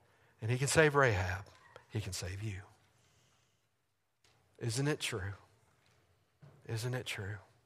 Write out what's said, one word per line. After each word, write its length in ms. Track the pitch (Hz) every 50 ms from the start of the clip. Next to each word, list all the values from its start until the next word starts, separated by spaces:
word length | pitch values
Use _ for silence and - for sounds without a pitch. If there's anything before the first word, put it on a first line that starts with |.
| _ _ _ _ _ _ _ -
and 80 | 113 110
he 80 | 127
can 120 | 127 139 -
save 260 | - 165 156 151 139
Rahab, 500 | 143 135 123 104 92 95 92 92 95 - - - - - - - - - -
he 120 | - 110
can 120 | 98 101 90
save 280 | - - 87 95 98
you. 200 | 107 107 95 95 95 - - _ _ _ _ _ _ _ _ _ _ _ _ _ _ _ _ _ _ _ _ _ _ _ _ _ _ _ _ _ _ _ _ _ _ _ _
Isn't 300 | - 120 117 110 131 139
it 120 | 147 151 -
true? 340 | - - 123 104 92 98 98 - - _ _ _ _ _ _ _ _ _ _ _ _ _ _ _ _ _ _ _ - - - - -
Isn't 260 | - 113 110 117 127 123
it 120 | 127 -
true? 320 | - - - 101 98 107 101 - _ _ _ _